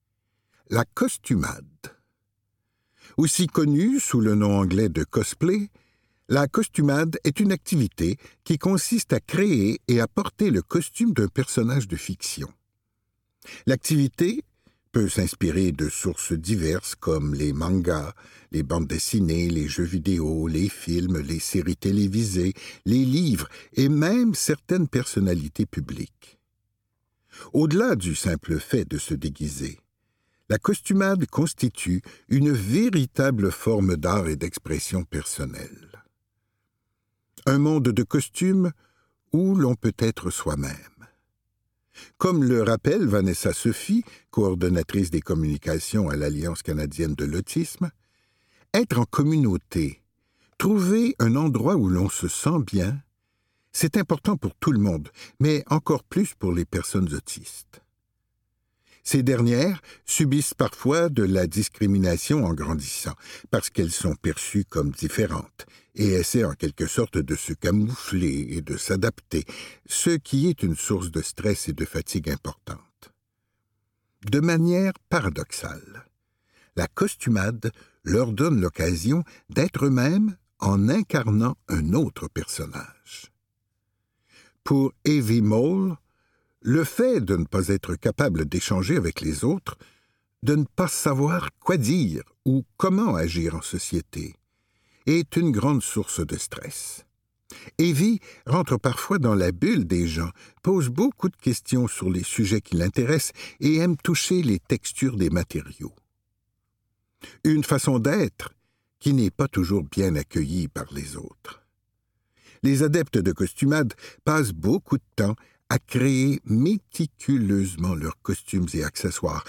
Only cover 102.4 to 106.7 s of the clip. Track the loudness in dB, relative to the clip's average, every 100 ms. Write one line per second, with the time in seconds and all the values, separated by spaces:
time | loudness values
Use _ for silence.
102.4 | 2 0 0 0 0 0 0 0 -2 -8
103.4 | -18 -2 0 2 2 0 0 0 2 2
104.4 | 2 0 0 -4 -4 -4 -2 0 0 0
105.4 | -2 -6 -10 -12 -16 -16 _ _ _ _
106.4 | _ _ _